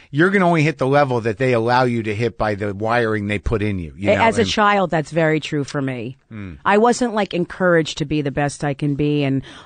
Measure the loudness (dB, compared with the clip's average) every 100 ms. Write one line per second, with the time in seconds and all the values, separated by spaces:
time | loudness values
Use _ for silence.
0 | -6 0 2 4 4 4 2 0 2 4
1 | 2 0 -2 0 2 2 2 2 2 0
2 | -2 -2 -2 -2 -4 -2 -4 -4 -2 0
3 | 0 -2 -2 -4 -2 -2 -2 -4 -8 -4
4 | 0 2 2 0 0 2 2 2 0 -2
5 | -2 0 2 0 -2 -6 -4 -4 -4 -6
6 | -10 -12 -16 -12 -12 -4 0 4 4 2
7 | 0 -2 -2 -2 -4 0 2 4 2 -4
8 | -4 -2 -2 -2 -4 -2 -4 -2 -2 0
9 | 0 2 0 -2 -4 -14